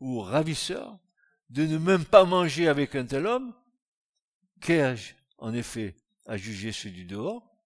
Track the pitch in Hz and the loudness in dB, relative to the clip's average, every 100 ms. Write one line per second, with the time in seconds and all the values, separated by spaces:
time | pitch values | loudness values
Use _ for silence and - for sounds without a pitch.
0 | 131 120 95 135 160 151 - 180 - 202 | -8 -6 -2 -2 0 -4 -6 -8 -10 -18
1 | _ _ _ _ _ 123 156 160 170 190 | _ _ _ _ _ -2 -2 0 2 2
2 | 151 208 180 180 170 139 165 143 139 139 | 8 8 8 4 2 2 2 2 0 -4
3 | 123 135 190 247 254 - _ _ _ _ | -4 -2 -2 -4 -6 -16 _ _ _ _
4 | _ _ _ _ _ - - 165 135 120 | _ _ _ _ _ -8 0 2 2 -2
5 | - - _ - 113 120 117 113 104 - | -10 -20 _ -12 -8 -6 -6 -8 -10 -12
6 | _ _ - 107 104 101 110 101 107 90 | _ _ -10 -10 -8 -10 -8 -10 -12 -14
7 | 87 101 165 233 - _ | -12 -8 -8 -8 -14 _